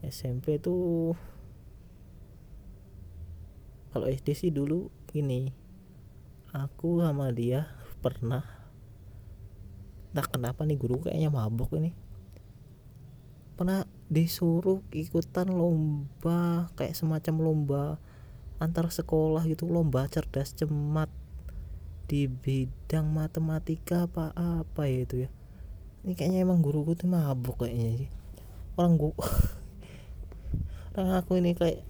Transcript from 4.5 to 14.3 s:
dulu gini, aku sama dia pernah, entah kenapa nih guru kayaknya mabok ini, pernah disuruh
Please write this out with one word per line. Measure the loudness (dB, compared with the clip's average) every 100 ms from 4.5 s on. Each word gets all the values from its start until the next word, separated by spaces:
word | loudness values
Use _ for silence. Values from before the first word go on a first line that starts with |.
dulu | 2 2 0 -2 -12 -6
gini, | -2 0 0 -2 -6 -16 -20 -20 -20 -20 -20 -20 -20 -10
aku | -6 -6 -4 0 4
sama | 4 2 0
dia | 2 2 2 0 -8 -14 -4
pernah, | -2 -2 -2 -2 -4 -12 -18 -20 -20 -18 -18 -18 -16 -16 -16 -16 -16 -16 -16 -16 -4
entah | -2 0
kenapa | 0 -2 0 0
nih | 2
guru | 0 0 0
kayaknya | 0 2
mabok | 2 2 0 0 0
ini, | -2 -4 -14 -16 -16 -20 -20 -20 -20 -20 -20 -18 -18 -18 -20 -20 -18 -2
pernah | 2 2 -2 -10 2
disuruh | 4 4